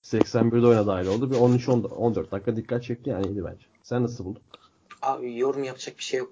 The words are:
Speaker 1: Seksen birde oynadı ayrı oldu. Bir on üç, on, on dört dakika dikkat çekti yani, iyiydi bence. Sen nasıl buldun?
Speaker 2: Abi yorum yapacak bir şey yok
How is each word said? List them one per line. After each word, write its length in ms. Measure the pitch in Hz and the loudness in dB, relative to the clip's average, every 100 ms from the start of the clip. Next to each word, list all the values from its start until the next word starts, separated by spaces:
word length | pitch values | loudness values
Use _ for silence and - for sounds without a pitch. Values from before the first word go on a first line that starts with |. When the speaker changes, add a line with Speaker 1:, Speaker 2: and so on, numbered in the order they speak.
Speaker 1:
Seksen 500 | - 113 - 120 113 | -2 0 2 4 2
birde 160 | 120 120 | 6 6
oynadı 240 | 113 101 | 6 4
ayrı 200 | 92 92 | 0 0
oldu. 200 | 107 131 | 0 0
Bir 40 | |
on 180 | 131 123 | 4 4
üç, 160 | 123 123 | 4 2
on, 140 | 120 | 0
on 320 | 101 - 117 | 0 -2 -2
dört 160 | 98 80 | -2 -4
dakika 240 | 98 110 | -4 -4
dikkat 280 | 113 113 120 | -4 -4 -6
çekti 260 | 117 117 143 | -6 -8 -6
yani, 180 | 95 95 | -4 -4
iyiydi 180 | 101 | -4
bence. 200 | 80 87 _ _ | -8 -12 _ _
Sen 200 | - 120 | -6 -2
nasıl 220 | 120 120 | -2 -4
buldun? 160 | 92 117 _ - _ _ _ - | -12 -12 _ -20 _ _ _ -8
Speaker 2:
Abi 360 | 135 131 123 120 | -6 -6 -8 -2
yorum 260 | 131 139 | -2 -2
yapacak 340 | 131 131 - - | -6 -10 -14 -12
bir 60 | |
şey 160 | - 131 | -6 -6
yok 120 | 127 | -6